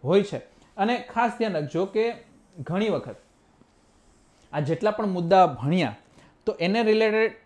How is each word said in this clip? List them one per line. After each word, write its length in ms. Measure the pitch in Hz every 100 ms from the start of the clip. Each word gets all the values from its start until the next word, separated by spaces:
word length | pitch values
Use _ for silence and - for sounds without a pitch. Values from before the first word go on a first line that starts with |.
હોય 200 | 127 190
છે. 140 | 202 143 - _ _ -
અને 200 | 202 240
ખાસ 340 | - 226 240 226
ધ્યાન 160 | 226
રાખજો 320 | 170 147 165 190
કે 280 | 214 226 233 - - _ 175
ઘણી 300 | 135 175 214
વખત 260 | 156 117 104 _ _ _ _ _ _ _ _ _ _ _ _ _
આ 60 | 147
જેટલા 320 | 143 160 208
પણ 140 | 214 214
મુદ્દા 400 | 180 170 190 175
ભણ્યા 500 | 123 127 180 143 107 _ - - _ -
તો 80 | -
એને 240 | 170 214
રિલેટેડ 520 | 220 220 220 214 220 214